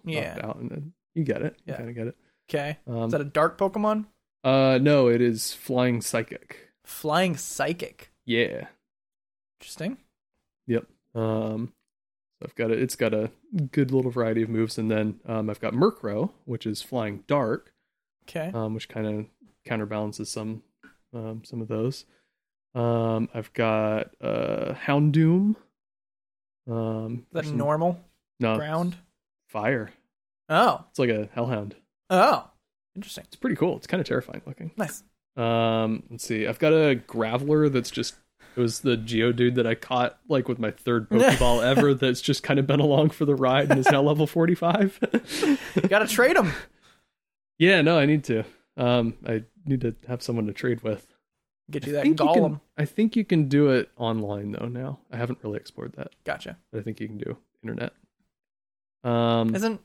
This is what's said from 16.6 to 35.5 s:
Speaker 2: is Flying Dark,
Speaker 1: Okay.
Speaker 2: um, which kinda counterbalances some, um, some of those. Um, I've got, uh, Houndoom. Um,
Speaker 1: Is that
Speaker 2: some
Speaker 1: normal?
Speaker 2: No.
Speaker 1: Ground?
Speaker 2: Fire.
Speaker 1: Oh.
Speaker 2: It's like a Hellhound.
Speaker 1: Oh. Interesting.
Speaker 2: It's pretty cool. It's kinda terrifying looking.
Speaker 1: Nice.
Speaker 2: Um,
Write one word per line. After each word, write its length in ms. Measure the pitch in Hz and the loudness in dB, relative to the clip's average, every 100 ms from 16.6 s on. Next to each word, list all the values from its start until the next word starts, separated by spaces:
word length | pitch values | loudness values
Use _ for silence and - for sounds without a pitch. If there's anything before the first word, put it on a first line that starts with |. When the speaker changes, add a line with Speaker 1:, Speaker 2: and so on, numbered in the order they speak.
| 113 | -6
Speaker 2:
is 160 | 104 | -8
Flying 420 | - 127 107 104 - | -6 -6 -6 -8 -4
Dark, 460 | 143 113 131 - _ _ _ _ _ - | -2 0 -4 -8 _ _ _ _ _ -14
Speaker 1:
Okay. 220 | 165 156 | -10 -6
Speaker 2:
um, 200 | 113 110 | -6 -6
which 160 | 110 - | -6 -8
kinda 360 | 113 107 107 113 _ _ _ - | -6 -6 -6 -8 _ _ _ -8
counterbalances 640 | 110 107 107 107 104 104 | -6 -4 -6 -6 -8 -10
some, 340 | 110 110 113 - _ _ _ _ | -8 -8 -10 -14 _ _ _ _
um, 300 | 120 110 110 | -14 -12 -12
some 180 | - 120 | -12 -10
of 60 | 113 | -6
those. 380 | 110 120 - - _ _ _ _ _ _ | -2 -2 -4 -12 _ _ _ _ _ _
Um, 560 | 123 117 117 113 113 113 | -2 0 0 0 -2 -2
I've 180 | 117 - | -6 -8
got, 580 | - 113 110 107 107 - - | -2 0 2 0 -2 -6 -6
uh, 520 | - 53 - 53 - - - | -4 -2 -2 -2 -4 -4 0
Houndoom. 720 | 143 151 151 160 180 208 214 _ _ _ _ _ _ _ _ _ _ 123 | 2 4 4 4 4 2 -2 _ _ _ _ _ _ _ _ _ _ -8
Um, 560 | 113 113 110 113 120 - | -6 -4 -6 -8 -10 -10
Speaker 1:
Is 40 | |
that 120 | 165 151 | -8 -4
Speaker 2:
some 120 | 120 | -2
Speaker 1:
normal? 420 | 143 156 170 175 _ _ _ - | -2 0 0 -2 _ _ _ -4
Speaker 2:
No. 160 | 117 110 | -2 -2
Speaker 1:
Ground? 420 | 151 160 175 175 _ _ _ _ _ | -2 -4 -4 -6 _ _ _ _ _
Speaker 2:
Fire. 420 | 107 110 127 107 - _ _ _ _ - | -4 -2 -2 -6 -14 _ _ _ _ -2
Speaker 1:
Oh. 360 | 165 233 131 - | 2 2 0 -4
Speaker 2:
It's 100 | - | -2
like 100 | 123 | 0
a 200 | 107 104 | 0 -4
Hellhound. 420 | 117 120 110 101 - _ _ - | -6 -4 -4 -8 -14 _ _ 0
Speaker 1:
Oh. 400 | 185 262 143 - _ _ _ _ 185 | 4 4 2 -4 _ _ _ _ -16
Interesting. 280 | - - - | -14 -16 -18
Speaker 2:
It's 100 | - | -6
pretty 200 | 254 156 | -4 0
cool. 220 | 170 - | -2 -2
It's 100 | - | -4
kinda 160 | 180 | -4
terrifying 380 | - 127 - - - | -2 -4 -4 -12 -14
looking. 260 | - 165 - | -14 -10 -8
Speaker 1:
Nice. 260 | 170 - - _ _ - | -8 -8 -20 _ _ -4
Speaker 2:
Um, 640 | 117 | 0